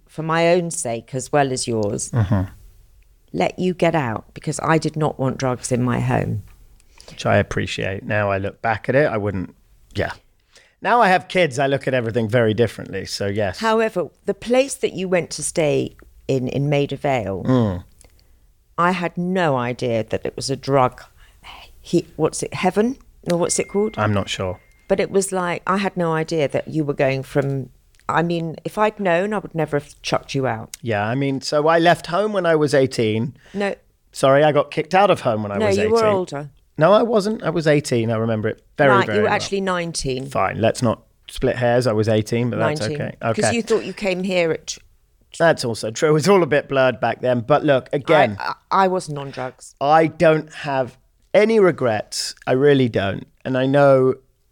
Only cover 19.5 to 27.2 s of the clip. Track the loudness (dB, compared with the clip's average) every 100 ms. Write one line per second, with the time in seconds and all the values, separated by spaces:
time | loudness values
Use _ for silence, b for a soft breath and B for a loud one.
19.5 | 0 -2 -4 -2 -2 -2 -4 -6 -8 -6
20.5 | -6 0 2 2 -2 -20 B B B B
21.5 | B B -20 -2 -2 -2 -4 -4 -2 -10
22.5 | -2 -2 0 -2 -4 -16 _ -4 -2 0
23.5 | -2 -2 -2 -4 -2 0 0 -2 -6 -6
24.5 | -6 _ _ -4 -2 0 -2 -2 -4 -4
25.5 | -4 -2 -2 -2 -2 -2 -2 -2 -2 -2
26.5 | -2 -4 -4 -4 0 0 -2